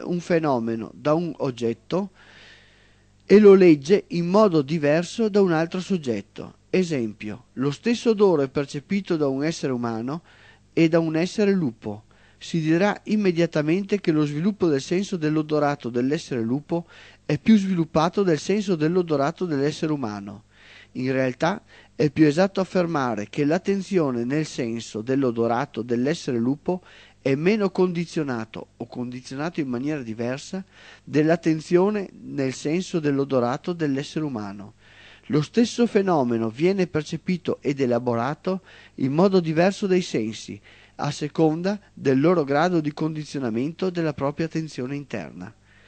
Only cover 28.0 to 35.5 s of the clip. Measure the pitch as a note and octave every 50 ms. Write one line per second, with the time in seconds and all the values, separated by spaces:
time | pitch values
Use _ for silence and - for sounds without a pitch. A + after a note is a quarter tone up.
28 | E3+ - - E3 D3 C#3 B2 A2+ A2 - - F2 - - _ - A#2 - - B2+
29 | A#2+ B2 B2 B2+ B2+ - C3 C#3 D3+ F3+ F3 E3+ C#3+ B2+ A#2+ A#2+ C3+ D3 D#3 C#3+
30 | A#2+ A2+ G#2+ A#2 A#2 A#2+ C3 D3 - - - F#3+ F#3+ _ _ - - - - -
31 | _ - B2+ C#3 D3+ D#3 E3+ E3+ - E3+ D#3 D#3+ - - F3 F3 F#3+ G#3 G#3+ G#3
32 | F#3 - - - A#2 C3 C#3 C#3+ C3+ C3 B2 - - D3 D#3+ F#3 F#3 - - E3+
33 | D3 D3 C#3 C3+ C#3 C3+ C3+ B2+ A#2+ A#2+ C3 - - F#3 F3+ E3 D#3 D3 C3+ C3+
34 | C3+ - - D#3 D#3 D3 B2+ G#2+ G#2 G2 G2+ G2+ G2 A2 - _ - - - -
35 | - - - - - - A#2+ D3+ C#3+ -